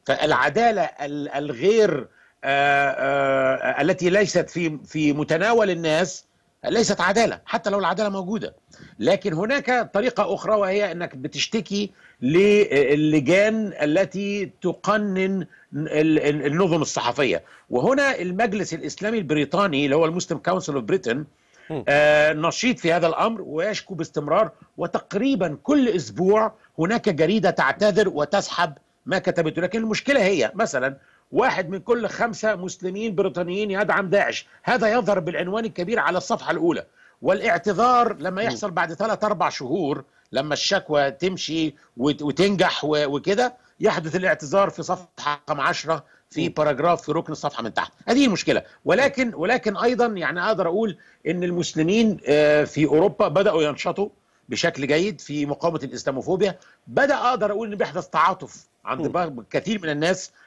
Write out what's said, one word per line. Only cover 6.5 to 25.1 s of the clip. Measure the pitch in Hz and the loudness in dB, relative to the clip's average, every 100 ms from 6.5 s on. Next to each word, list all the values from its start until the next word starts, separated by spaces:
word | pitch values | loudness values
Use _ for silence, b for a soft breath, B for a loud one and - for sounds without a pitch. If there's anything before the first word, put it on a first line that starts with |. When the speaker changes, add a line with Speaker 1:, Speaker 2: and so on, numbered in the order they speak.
| _ - | _ -4
Speaker 1:
ليست | 214 214 196 | 0 0 0
عدالة، | 175 202 208 90 - | 0 2 0 -2 -6
حتى | 220 208 | -6 -2
لو | 202 | -2
العدالة | 180 180 214 | 0 -2 -4
موجودة. | 196 180 214 104 - _ B B - | -4 -6 -6 -8 -12 _ B B -4
لكن | 110 147 202 | 0 0 0
هناك | 156 214 277 254 247 196 | -4 -2 -2 0 0 0
طريقة | 196 247 - 185 | -2 0 0 -2
أخرى، | - 175 214 | -2 0 0
وهي | 196 202 202 | 2 0 -2
أنك | 170 175 131 | -4 -8 -8
بتشتكي | 139 143 - 220 170 202 202 b b _ | -10 -6 -4 -4 -4 -4 -4 b b _
للجان | 123 165 202 208 202 135 131 147 151 151 135 185 214 220 208 156 | 0 4 6 6 4 4 4 4 4 2 4 4 4 2 -4 -4
التي | 151 165 185 185 202 202 185 - | 0 0 0 -2 -4 -4 -6 -4
تقنن | 180 165 - 214 208 190 190 196 - b b | -4 -2 0 0 0 -2 0 -2 -6 b b
ال-، | 139 151 151 156 156 | -8 -2 2 4 4
ال-، | 147 151 143 | 2 0 0
النظم | 156 190 165 | 0 2 2
الصحفية. | 139 - 117 120 131 82 b b - | 0 -2 -2 0 0 0 b b -4
وهنا | 120 170 269 277 254 | 0 2 2 2 0
المجلس | 175 185 233 202 180 | -4 -2 0 -2 -4
الإسلامي | - 143 - 202 226 | -6 -8 -6 -4 -4
البريطاني | 160 151 147 175 202 139 143 | -2 -2 0 0 0 2 2
اللي | 143 | 2
هو | 160 | 2
المسلم | 175 - 151 | 0 -6 -6
كونسل | - 185 - | -2 -2 -2
اوف | 139 | -4
بريتن، | 110 185 120 123 151 b b b - | -2 -2 0 -4 -6 b b b -10
Speaker 2:
مم. | 156 101 | -6 0
Speaker 1:
آه، | 143 151 151 151 | 4 6 6 4
نشيط | 156 165 - 240 233 | 2 -2 0 -2 0
في | 165 | 0
هذا | 170 165 | 2 2
الأمر | 139 202 226 | 2 -2 -2
ويشكو | - 151 190 208 - | -8 -4 -4 -6 -8
باستمرار، | 175 160 - 147 170 220 b b - | -8 -8 -6 0 2 2 b b -8
وتقريبًا | 175 214 - | -6 -6 -4